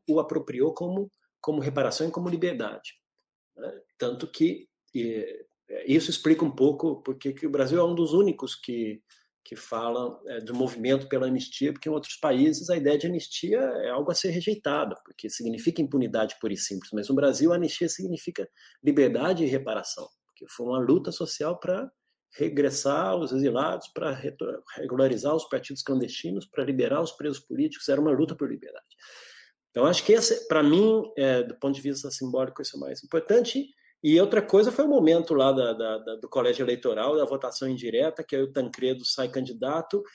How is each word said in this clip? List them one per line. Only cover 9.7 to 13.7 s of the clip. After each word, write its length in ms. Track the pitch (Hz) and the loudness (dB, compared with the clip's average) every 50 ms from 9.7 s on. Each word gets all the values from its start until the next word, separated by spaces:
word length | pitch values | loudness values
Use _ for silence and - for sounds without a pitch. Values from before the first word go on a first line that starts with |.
| 120 113 117 117 117 123 123 120 - - - | -8 -6 -4 -4 -4 -4 -4 -6 -8 -10 -12
é, 140 | - 123 113 | -12 -10 -10
do 120 | 110 113 123 | -8 -6 -2
movimento 540 | 123 131 120 - 117 110 127 135 135 135 | -2 -2 -2 -2 -2 0 2 2 2 2
pela 200 | - 135 127 131 | -2 -2 -2 0
anistia, 440 | 127 131 127 - - - - 135 147 | 0 -2 -2 -4 -6 -6 -4 -2 -2
porque 160 | 147 - - | -2 -4 -4
em 40 | 156 156 | -4 -4
outros 240 | 147 - - - | -4 -6 -8 -8
países 520 | - - 151 131 127 143 156 151 151 180 170 | -2 0 0 4 4 4 4 4 0 -2 -2
a 60 | 175 | -2
ideia 220 | 165 139 143 147 | 0 2 2 2
de 100 | 143 156 | 2 0
anistia 520 | 170 180 160 - - - - - 185 214 247 | -2 -4 -4 -6 -8 -8 -6 -2 0 0 0
é 300 | 269 262 | 0 -2